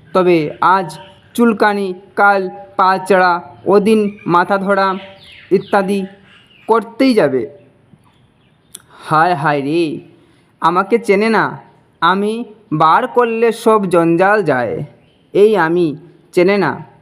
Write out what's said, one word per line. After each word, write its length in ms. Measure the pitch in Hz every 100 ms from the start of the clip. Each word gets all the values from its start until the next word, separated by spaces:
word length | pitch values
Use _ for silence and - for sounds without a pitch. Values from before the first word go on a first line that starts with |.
| _
তবে 380 | 190 180 170 147 -
আজ 380 | 170 190 170 - - - _
চুলকানি, 600 | - 240 208 214 202 196 185 - -
কাল 340 | 202 202 185 - - -
পা 220 | 185 190
চাড়া, 440 | 185 190 180 170 151 - 160
ওদিন 520 | 202 202 220 208 202 180
মাথা 320 | 175 180 202
ধরা 360 | 190 196 196 190 - - - - -
ইত্যাদি 560 | 185 202 208 190 202 190 - _ _ _ _ -
করতেই 460 | 226 202 - 262
যাবে। 460 | 214 147 127 110 - _ _ _ _ _ _ _ _ _ _ _ - _ - -
হায় 280 | 156 170
হায় 280 | 170 156 147
রে, 360 | 135 165 160 - - - _ _ _ _
আমাকে 380 | 160 175 196 233
চেনে 300 | 233 196 220
না, 300 | 214 143 139 - _ _ _
আমি 440 | 170 190 208 226 240 - -
বার 360 | 156 160 180 247
করলে 440 | 240 240 226 233
সব 340 | 220 226 220 196
জঞ্জাল 560 | 175 165 170 190 214
যায়। 420 | 160 131 113 82 147 - _ _ _
এই 240 | - 208 208
আমি 400 | 160 175 165 135 - - _
চেনে 260 | - 180 202
না। 260 | 160 - - -